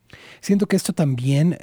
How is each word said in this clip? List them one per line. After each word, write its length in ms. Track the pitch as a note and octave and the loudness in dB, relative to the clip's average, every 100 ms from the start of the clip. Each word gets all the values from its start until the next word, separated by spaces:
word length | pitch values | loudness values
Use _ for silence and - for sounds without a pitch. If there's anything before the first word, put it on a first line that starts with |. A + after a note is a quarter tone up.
| _ - - - | _ -20 -20 -12
Siento 260 | - G3+ G3 | -2 0 2
que 100 | F#3+ | 0
esto 160 | - | -2
también, 640 | F#3+ D3 B2 C3 C#3 E3+ D#3+ | -2 0 0 0 2 2 0